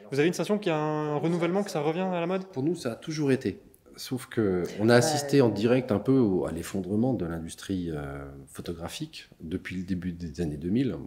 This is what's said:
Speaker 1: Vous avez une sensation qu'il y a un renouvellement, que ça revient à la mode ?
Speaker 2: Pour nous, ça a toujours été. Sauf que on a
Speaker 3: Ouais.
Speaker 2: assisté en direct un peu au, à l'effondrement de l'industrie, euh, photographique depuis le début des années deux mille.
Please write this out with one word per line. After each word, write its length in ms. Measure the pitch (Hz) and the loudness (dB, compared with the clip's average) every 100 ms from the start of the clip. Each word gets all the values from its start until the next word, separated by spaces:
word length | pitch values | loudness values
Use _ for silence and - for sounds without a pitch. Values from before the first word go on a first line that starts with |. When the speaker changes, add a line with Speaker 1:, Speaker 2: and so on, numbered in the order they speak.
| - | -6
Speaker 1:
Vous 100 | 135 | 2
avez 80 | 160 | 2
une 60 | |
sensation 240 | 170 175 208 | 2 0 0
qu'il 120 | 208 | 2
y 60 | 156 | 0
a 40 | |
un 380 | 151 151 151 147 | 0 0 0 0
renouvellement, 460 | 165 175 170 190 | 0 0 2 0
que 80 | 202 | 0
ça 100 | 160 | 0
revient 180 | 147 160 | 0 0
à 200 | 190 175 | 0 -2
la 60 | 170 | 0
mode ? 180 | 190 190 | -2 -4
Speaker 2:
Pour 180 | - | -4
nous, 120 | 139 175 | -2 -2
ça 180 | 127 | -4
a 20 | 113 | -8
toujours 380 | - 156 143 | -8 0 4
été. 260 | 127 104 92 - _ - - | 4 2 -4 -10 _ -20 -16
Sauf 300 | - 127 - | -8 -8 -6
que 360 | - 104 92 85 - | 0 2 2 0 0
on 100 | 110 | 6
a 40 | |
Speaker 3:
Ouais. 40 | 120 | 6
Speaker 2:
assisté 420 | 123 - - 143 | 6 0 2 4
en 80 | 120 | 6
direct 420 | 104 117 127 123 | 4 4 2 2
un 60 | 101 | 0
peu 200 | 101 135 | 4 4
au, 280 | 110 92 67 | 4 2 0
à 60 | |
l'effondrement 640 | 82 85 101 90 107 127 113 | -4 -6 -6 -2 0 2 0
de 100 | 85 | -2
l'industrie, 640 | 82 82 - - 95 85 | -4 -8 -12 -6 -4 -2
euh, 400 | 76 69 69 71 69 67 | -4 -6 -10 -12 -14 -18
photographique 840 | - - 82 82 - 156 - - - | -14 -10 -8 -8 -8 -10 -12 -20 -16
depuis 340 | 82 90 - 92 | -8 -8 -6 -8
le 80 | |
début 300 | 90 92 90 | -4 -4 -4
des 260 | 85 85 73 | -6 -10 -4
années 160 | 82 73 | -4 -4
deux 140 | 82 | -2
mille. 260 | 110 135 80 | 0 0 -2